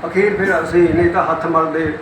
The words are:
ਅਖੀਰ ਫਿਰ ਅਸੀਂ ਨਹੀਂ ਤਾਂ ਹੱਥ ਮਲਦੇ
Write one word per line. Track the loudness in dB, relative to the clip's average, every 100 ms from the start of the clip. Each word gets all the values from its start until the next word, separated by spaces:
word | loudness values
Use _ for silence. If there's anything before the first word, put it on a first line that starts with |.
| -2
ਅਖੀਰ | 0 0 0
ਫਿਰ | 0 -2
ਅਸੀਂ | 0 2 4
ਨਹੀਂ | 4 2
ਤਾਂ | 2 0
ਹੱਥ | -2 0
ਮਲਦੇ | 0 0 -2 -4 -6